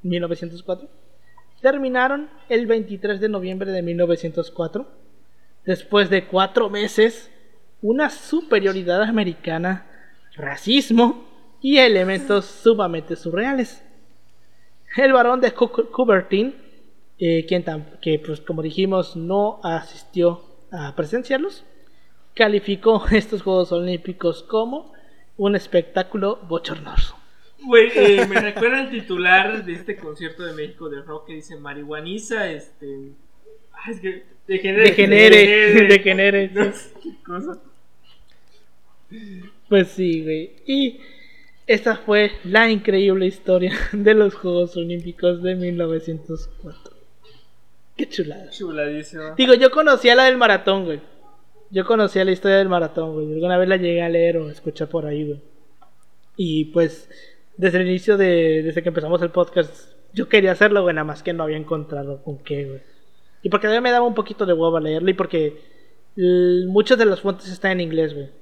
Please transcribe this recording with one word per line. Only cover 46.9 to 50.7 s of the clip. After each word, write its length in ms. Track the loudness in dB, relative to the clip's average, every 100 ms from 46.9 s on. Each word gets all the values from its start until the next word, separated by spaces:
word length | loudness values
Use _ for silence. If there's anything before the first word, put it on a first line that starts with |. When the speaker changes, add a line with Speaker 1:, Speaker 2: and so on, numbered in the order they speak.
| -20 -20 -20 -20 -20 -20 -20 -20 -20 -20 -10
Speaker 1:
Qué 100 | -10
chulada. 420 | -6 -8 -10 -18
Speaker 2:
Chuladísima. 840 | -14 -10 -6 -6 -6 -12 -14 -12 0
Speaker 1:
Digo, 180 | 6 8
yo 160 | 6
conocía 440 | 4 2 4 6 6
la 80 | 6
del 120 | 4
maratón, 480 | 4 4 2